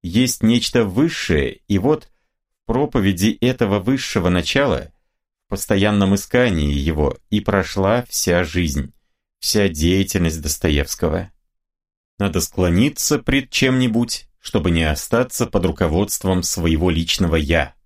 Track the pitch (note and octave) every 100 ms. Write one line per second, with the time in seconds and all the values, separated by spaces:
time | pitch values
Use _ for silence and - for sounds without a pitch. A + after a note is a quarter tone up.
0 | F2 F#2+ B2+ - A2 A#2+ - B2 G#2+ F#2+
1 | D#3+ - - D#2 C2+ - _ G2+ F3+ A#3
2 | - _ _ _ _ _ - A#2 D3 C3+
3 | G2 F2+ G#2 - B2 B2+ G#2+ G2+ F#2+ C4+
4 | - A2 F2 F2+ E2+ - C#3+ D2 - _
5 | _ _ _ _ _ G2 - G2+ G#2 G#2
6 | F#2+ G2 - B2 B2 E2 D2 C#2+ C#2+ D2+
7 | D2 - _ G#2 - G2+ F#2 - F#2+ A#2+
8 | B2 - - F2 E2+ F2+ E2+ C#2+ C2 _
9 | _ _ _ _ - G#2+ G2 D#2 E2 F#2+
10 | F#2+ F#2+ E2+ D#2+ D#2 - E2+ C#2+ C#2 -
11 | E2 E2+ F#2+ _ _ _ _ _ _ _
12 | _ _ G2+ E2+ - - F2+ F2 C3+ C#3+
13 | - D3+ - C#3 C3+ - C3+ B2+ B2+ A2
14 | A#2+ - - _ - A2 F2 E2 D#2+ D2
15 | - A2+ B2 - A#2+ - E2+ D#2 F2 D#2+
16 | G2+ - F#2+ F#2 E2 - E2 D#2 F2+ E2
17 | E2 - F2 D#2+ D2 E2 C#2 _